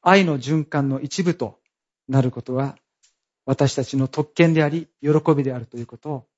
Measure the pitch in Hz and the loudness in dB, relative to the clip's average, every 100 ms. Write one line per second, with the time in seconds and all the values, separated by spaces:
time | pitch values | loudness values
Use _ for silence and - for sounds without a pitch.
0 | 175 196 180 143 127 156 143 151 139 135 | 6 4 4 0 0 -2 0 -2 -2 -4
1 | 147 - 180 165 110 - _ _ _ _ | -6 -2 -2 -2 -6 -10 _ _ _ _
2 | - 135 127 120 - 127 135 - _ _ | -2 0 0 -4 -6 -6 -6 -10 _ _
3 | _ _ _ _ - 135 139 - 127 139 | _ _ _ _ -6 0 0 0 -4 -2
4 | 135 - 147 - 165 160 147 160 160 _ | -2 -4 -6 2 2 4 0 -2 -8 _
5 | 143 151 151 143 135 127 117 120 117 120 | 0 2 2 0 0 -6 -10 -12 -14 -14
6 | 151 139 _ | -12 -12 _